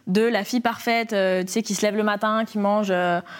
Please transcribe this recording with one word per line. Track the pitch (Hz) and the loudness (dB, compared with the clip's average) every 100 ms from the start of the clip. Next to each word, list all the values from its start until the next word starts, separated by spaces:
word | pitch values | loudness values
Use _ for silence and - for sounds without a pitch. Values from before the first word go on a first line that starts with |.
| - | -2
de | 196 | 2
la | 226 208 | 2 0
fille | 202 254 | 0 0
parfaite, | 233 226 240 233 226 | -2 -2 0 0 0
euh, | 202 190 185 | 0 2 0
tu | 185 | 0
sais, | 226 | -2
qui | 214 190 | -2 0
se | |
lève | 214 208 | 0 0
le | |
matin, | 214 208 214 220 226 | 0 0 0 0 -2
qui | 214 | -2
mange, | 202 214 196 | 0 2 2
euh, | 180 175 175 - | 0 2 0 -4